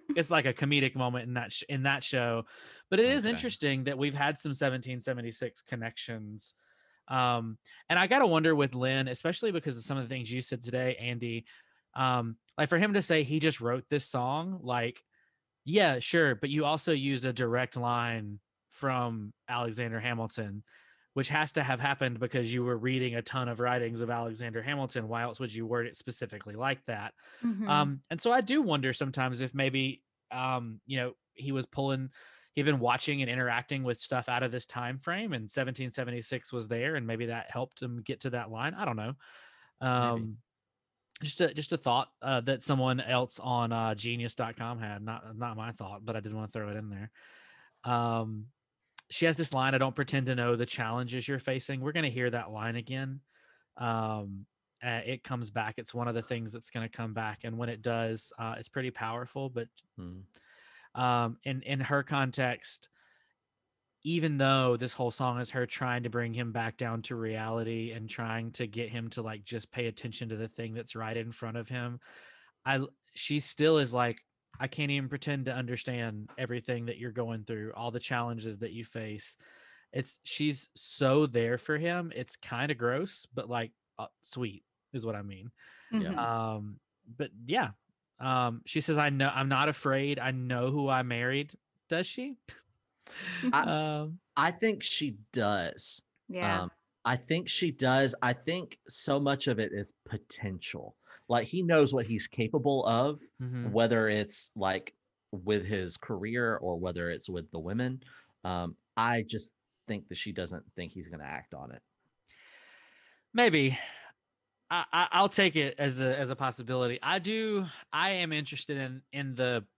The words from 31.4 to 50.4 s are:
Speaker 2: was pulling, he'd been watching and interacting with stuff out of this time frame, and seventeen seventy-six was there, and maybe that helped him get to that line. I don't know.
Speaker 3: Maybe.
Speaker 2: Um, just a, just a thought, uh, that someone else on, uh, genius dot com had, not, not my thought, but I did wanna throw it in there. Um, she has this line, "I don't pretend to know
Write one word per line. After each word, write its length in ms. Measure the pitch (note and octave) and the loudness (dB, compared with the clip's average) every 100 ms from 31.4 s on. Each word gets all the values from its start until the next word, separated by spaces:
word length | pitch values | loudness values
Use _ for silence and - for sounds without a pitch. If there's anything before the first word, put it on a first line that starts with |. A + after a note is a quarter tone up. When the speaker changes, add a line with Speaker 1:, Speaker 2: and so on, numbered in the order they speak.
| C3+ | -4
Speaker 2:
was 140 | C3+ B2 | -2 -2
pulling, 440 | - C#3 C3+ C3 - - - _ | -2 0 0 -4 -10 -20 -20 _
he'd 100 | - | 0
been 160 | C#3+ C#3+ | 4 4
watching 420 | A#2+ B2 - C#3+ | 4 4 2 0
and 80 | B2+ | 0
interacting 520 | B2 B2 A#2+ B2+ C#3 | 0 0 0 -2 -2
with 160 | B2+ A#2 | -2 -2
stuff 300 | - B2+ A#2+ | -2 -2 0
out 140 | B2 | 0
of 100 | B2+ | 0
this 140 | B2 - | -2 -6
time 320 | B2+ A#2+ C3+ | -6 -4 -4
frame, 340 | D3+ F3+ A3 | -4 -4 -2
and 180 | C3+ A2 | -4 -2
seventeen 400 | - C3 B2+ C3 | -2 -2 -2 -6
seventy-six 640 | - B2 A#2+ A2+ B2+ - | -4 -4 -4 -4 -6 -4
was 160 | B2 A2 | -6 -2
there, 260 | A#2 C3 D#3 | -2 0 -2
and 100 | A2+ | -2
maybe 200 | A2+ A#2 | -2 -2
that 240 | A#2 - | -4 -6
helped 300 | B2+ B2 - | -6 -6 -6
him 200 | C3 A#2+ | -8 -6
get 160 | G#2 - | -6 -6
to 100 | C#3 | -4
that 200 | A#2+ A2 | -4 -4
line. 240 | A2 C#3 | -4 -4
I 100 | F#3 | -2
don't 120 | E3+ A2 | -2 -2
know. 180 | A2 C#3 - - - - - _ | -4 -6 -14 -20 -20 -20 -20 _
Speaker 3:
Maybe. 100 | C3 | 2
Speaker 2:
Um, 460 | B2 A#2+ A#2 A2 A2 _ _ _ _ _ _ _ - | 4 4 0 -2 -8 _ _ _ _ _ _ _ -8
just 200 | D3 - | -6 2
a, 120 | E3 | 2
just 200 | D3 D3 | 2 -2
a 40 | E3 | 0
thought, 360 | - A#2+ C3 _ | 2 2 2 _
uh, 180 | B2+ C3 | 0 0
that 200 | A#2 C3 | 2 0
someone 380 | - C#3 C3 B2+ | 2 2 4 2
else 400 | A2+ B2+ - - | 2 2 2 -2
on, 320 | B2+ B2 A#2 | 0 2 2
uh, 240 | A#2 A2+ G#2+ | 2 0 0
genius 400 | A#2 A#2+ A#2+ - | -2 -4 -4 -4
dot 200 | A2+ A#2 | -6 -4
com 220 | A#2 A#2+ | -6 -6
had, 240 | A2 G#2 | -8 -8
not, 340 | G#2+ A#2 A2 A2 | -8 -10 -10 -8
not 200 | A#2+ A2 | -8 -6
my 160 | A2+ | -8
thought, 320 | A#2 F#2+ G2+ | -8 -10 -10
but 100 | A2+ | -6
I 60 | A2 | -6
did 120 | G#2+ | -6
wanna 140 | G#2+ G#2+ | -8 -6
throw 220 | A2+ G#2 | -6 -6
it 80 | G#2 | -6
in 140 | G#2+ | -8
there. 200 | G2+ G#2+ - - - - - - _ | -10 -10 -14 -20 -20 -20 -20 -20 _
Um, 640 | B2 A#2+ A#2 A2+ A2 G#2+ A2+ _ _ _ _ - - | -2 2 2 0 -2 -6 -10 _ _ _ _ -20 -10
she 140 | - | 2
has 120 | E3 D#3 | 2 4
this 160 | D#3 | 0
line, 220 | C3+ C3 | 2 4
"I 40 | C3+ | 4
don't 180 | C3+ B2+ | 4 2
pretend 300 | C3+ C#3 C3 | 0 0 2
to 100 | |
know 180 | B2+ | 2